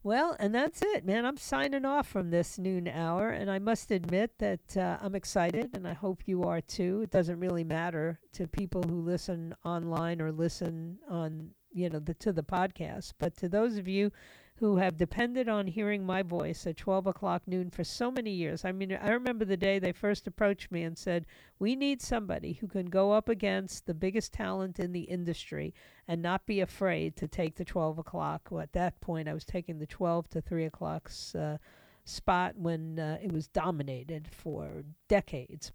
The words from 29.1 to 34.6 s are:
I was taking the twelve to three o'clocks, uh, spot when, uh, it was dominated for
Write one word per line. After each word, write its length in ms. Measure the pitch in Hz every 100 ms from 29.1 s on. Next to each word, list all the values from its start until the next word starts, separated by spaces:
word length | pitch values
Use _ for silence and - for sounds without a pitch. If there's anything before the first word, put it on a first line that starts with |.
| 160 151
I 60 |
was 100 | 151
taking 340 | - 180 170 156
the 60 | 151
twelve 440 | - 175 170 -
to 100 | 165
three 240 | - 165
o'clocks, 720 | 160 - 160 160 - - - 170
uh, 220 | 151 151 - - - _ -
spot 500 | - - 180 180 -
when, 400 | 170 165 160 160
uh, 200 | 156 160
it 120 | 196
was 160 | 156 -
dominated 800 | 185 165 156 139 127 139 156 151
for 520 | - 160 151